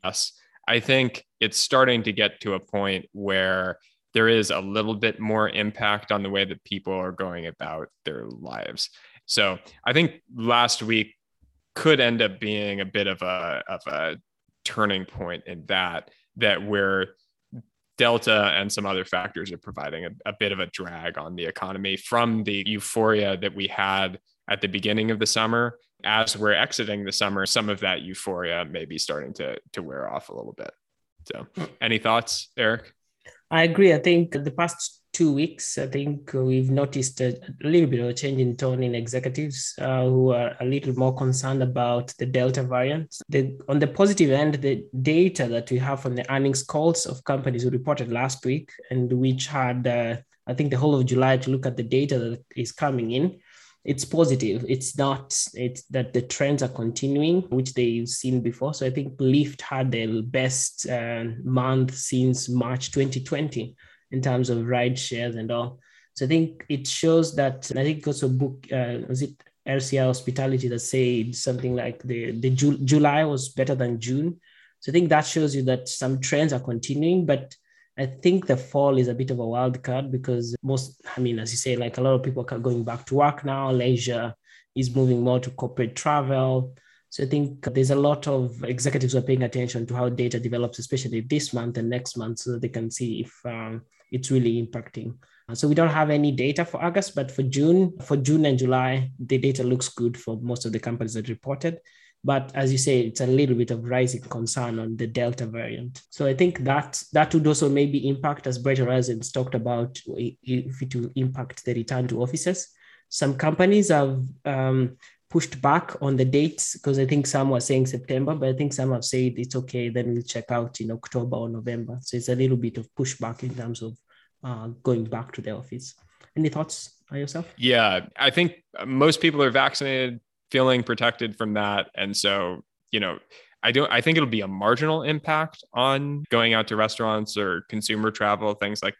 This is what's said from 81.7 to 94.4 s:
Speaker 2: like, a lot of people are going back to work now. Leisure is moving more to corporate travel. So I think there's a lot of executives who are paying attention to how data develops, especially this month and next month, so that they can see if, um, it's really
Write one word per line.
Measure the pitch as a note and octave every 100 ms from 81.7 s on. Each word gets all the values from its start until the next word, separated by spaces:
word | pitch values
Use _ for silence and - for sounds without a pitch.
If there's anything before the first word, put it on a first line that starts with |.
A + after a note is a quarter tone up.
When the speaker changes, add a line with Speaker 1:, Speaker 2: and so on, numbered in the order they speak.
| A#2+
Speaker 2:
like, | A#2+ B2+
a |
lot | C3
of | B2+
people | C3 C3 -
are | A#2+
going | B2 A#2+
back | A2+ A#2+ -
to | C3+
work | D3 D3
now. | C#3 C3+ C3+
Leisure | B2+ B2 B2 B2 A#2 A#2 - _ - _ C3+
is | B2+
moving | B2+ C3 A#2+
more | B2 B2+
to | B2+
corporate | C3 B2+ - A2+ -
travel. | D3+ D3 C3+ C3+ C3 C3 C3 - _ _ _
So | -
I | C3
think | D3 C#3+ C3+ -
there's | C3 C3
a | C#3
lot | D3 D3 D3+
of | C3+ B2 A#2
executives | A#2+ B2+ C#3 C3+ B2+
who | C3
are |
paying | B2+ C3
attention | B2 B2+ B2 B2 A#2
to | B2
how | B2
data | A#2+ B2 A#2
develops, | A#2+ A#2+ A#2+ -
especially | - C3 B2+ A2+
this | A#2+ D3 D3
month | B2 A#2+ A#2+
and | A2+
next | B2 B2+ A#2+
month, | A2+ A2+
so | B2
that | A#2+
they | -
can | A#2 A2+
see | - A#2+ A2
if, | B2 -
um, | B2 A2+ A2 A2+ - _ _
it's | B2+ C3
really | C3